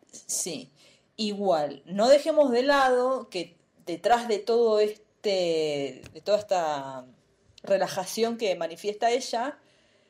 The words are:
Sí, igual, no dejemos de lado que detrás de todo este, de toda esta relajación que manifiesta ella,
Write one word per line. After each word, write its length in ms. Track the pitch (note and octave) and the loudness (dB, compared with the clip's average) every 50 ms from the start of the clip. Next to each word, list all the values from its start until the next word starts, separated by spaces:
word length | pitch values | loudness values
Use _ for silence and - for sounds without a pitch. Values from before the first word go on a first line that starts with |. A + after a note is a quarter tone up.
| _ _ | _ _
Sí, 600 | - - - - - - - F#3 D#3+ B2 C3 - _ _ _ _ _ _ _ _ _ | -20 -18 -12 -8 -6 -6 -6 -6 -8 -10 -12 -16 _ _ _ _ _ _ _ _ _
igual, 680 | - A3 G#3 G3+ G3 G3+ F#3+ F3 D#3 D3 C#3 C#3+ - - | -6 -6 -6 -4 -2 0 0 2 0 0 -4 -6 -12 -14
no 240 | D#3+ F3+ G3 A3 B3+ | -8 -2 2 4 6
dejemos 420 | C#4 C#4+ C#4+ D#4+ D4+ D#4 D4 C4+ | 6 6 4 2 2 4 4 4
de 120 | A#3 A#3+ B3+ | 2 2 2
lado 640 | C#4+ C#4+ C#4 C4+ C4 B3+ B3 B3 B3+ C4+ B3 A#3 - | 4 4 4 4 4 4 2 2 0 -2 -4 -6 -8
que 260 | - F#3 E3+ F3 - _ _ _ _ _ _ | -8 -8 -8 -10 -12 _ _ _ _ _ _
detrás 420 | - E3+ E3 - G3+ A#3+ A#3 A#3 A3+ | -10 -6 -2 2 2 2 2 2 0
de 120 | G#3+ G3 | -2 -2
todo 400 | - - A3+ A#3 A#3+ A3+ G#3+ G#3+ | 0 0 2 2 4 4 4 4
este, 1200 | G#3+ G#3 G#3+ - _ _ _ _ - G#3+ G3 F#3 F3+ E3+ E3 D#3+ D#3 D3+ D3 C#3+ C#3 C3+ B2+ B2 - - - | 4 2 0 -6 _ _ _ _ -4 -2 0 0 0 0 0 0 0 0 -2 -4 -4 -6 -8 -12 -18 -20 -20
de 80 | D#3+ | -10
toda 180 | - - G#3 G#3 | -2 0 0 0
esta 640 | G#3 - G3 F3+ E3 D#3 D3 C#3 C3+ C3+ C3+ C3 B2+ B2+ A#2+ _ _ _ _ _ _ _ _ - | 0 0 -2 0 0 -2 -4 -4 -6 -10 -12 -14 -16 -18 -20 _ _ _ _ _ _ _ _ -12
relajación 760 | - - G3 F#3 F#3 F3 - F#3+ F3+ - - A3 A3 A3+ A#3 A3+ | -4 0 0 0 0 -2 -4 -6 -8 -6 -2 -2 -2 -2 -2 -2
que 180 | A#3 G3 F3 | -2 -2 -2
manifiesta 540 | F3 E3+ E3 E3 - - G3+ G#3 G#3 A#3+ A#3 | -2 -4 -6 -8 -8 -8 -8 -4 -2 0 0
ella, 460 | A#3+ C4 B3+ - - A3+ A#3+ C#4+ D4 - _ _ _ _ _ _ _ _ _ _ | 0 0 -2 -4 -4 -4 -4 -6 -8 -10 _ _ _ _ _ _ _ _ _ _